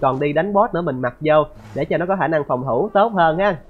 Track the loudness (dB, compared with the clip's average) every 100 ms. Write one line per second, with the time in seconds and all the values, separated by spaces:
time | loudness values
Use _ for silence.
0 | -2 0 0 0 0 2 0 0 -4 -4
1 | -6 -4 2 2 2 -4 -12 -8 -4 -2
2 | -2 -2 0 0 -2 -4 -2 -2 0 2
3 | 2 2 2 2 0 -2 -8